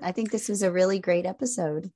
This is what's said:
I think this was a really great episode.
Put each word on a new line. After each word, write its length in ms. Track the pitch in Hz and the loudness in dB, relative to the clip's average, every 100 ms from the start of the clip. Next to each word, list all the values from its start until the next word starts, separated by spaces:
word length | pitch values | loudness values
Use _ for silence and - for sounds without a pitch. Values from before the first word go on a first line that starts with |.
I 100 | 180 | -6
think 200 | 185 220 | -4 -2
this 180 | 214 - | -2 -2
was 120 | 202 | 0
a 100 | 196 | 2
really 280 | 180 185 196 | 4 4 2
great 260 | 185 175 180 | 2 2 0
episode. 680 | 190 247 - 160 151 185 | -4 -4 -2 -2 -2 -6